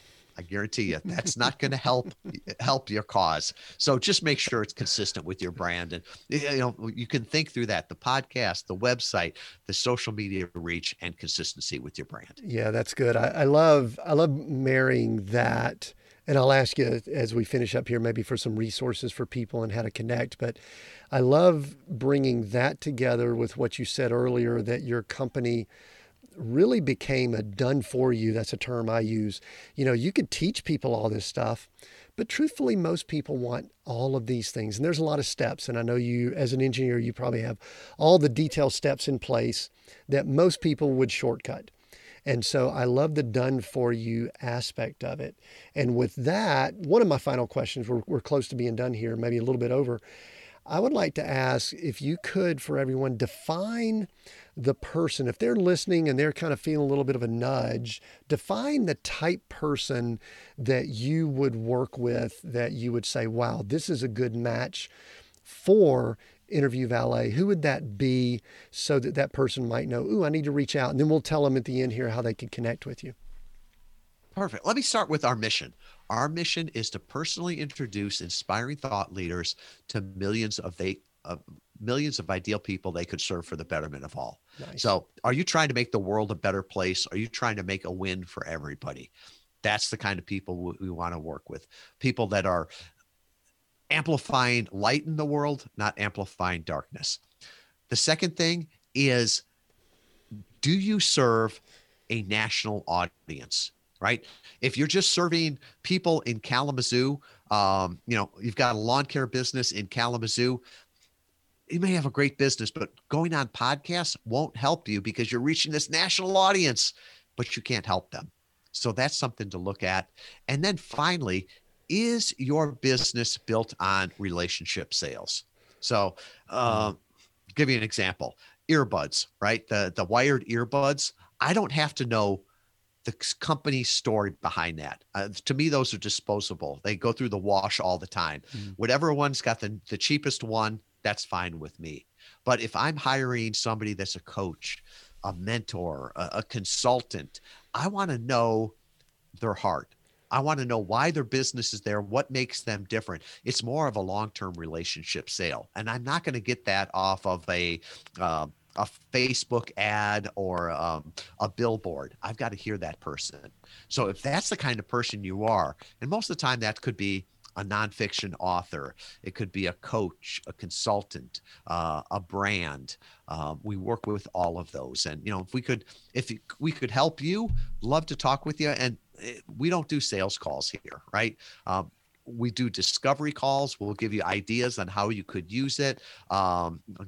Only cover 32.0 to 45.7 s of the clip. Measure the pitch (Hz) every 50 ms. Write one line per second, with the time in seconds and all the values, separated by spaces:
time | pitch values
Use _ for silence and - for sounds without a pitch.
32 | - - - - 220 - - - 311 302 - - 269 247 220 190 165 160 175 160
33 | - - 160 151 - - 139 127 123 120 123 - - - _ _ - 131 117 117
34 | 131 135 135 131 113 120 127 117 107 - - 117 107 110 101 110 143 170 165 151
35 | 160 151 151 143 131 - - - 131 110 - - - - 120 117 117 117 120 123
36 | 120 120 120 120 120 120 - 160 135 117 131 131 135 135 113 127 131 123 120 120
37 | 117 120 110 - 123 120 120 113 113 107 107 - - - - - - - - -
38 | 151 160 185 175 147 143 113 143 160 147 - 151 143 123 - - - 143 139 -
39 | - 147 135 120 - - 123 117 117 120 - - - - _ _ _ - - -
40 | _ - 139 139 - 139 135 165 175 180 - - - 160 147 - 151 139 131 131
41 | 131 117 - - 135 120 120 131 - - - - - - _ _ _ _ - -
42 | - - - - - 143 127 120 110 - - 135 127 131 - 135 123 123 123 131
43 | 151 160 151 151 131 113 107 127 123 131 135 123 - - - 131 123 120 120 113
44 | 113 117 113 117 120 - - - - 120 117 123 - - - - 117 135 143 -
45 | - 131 123 147 131 - - _ _ - - - - -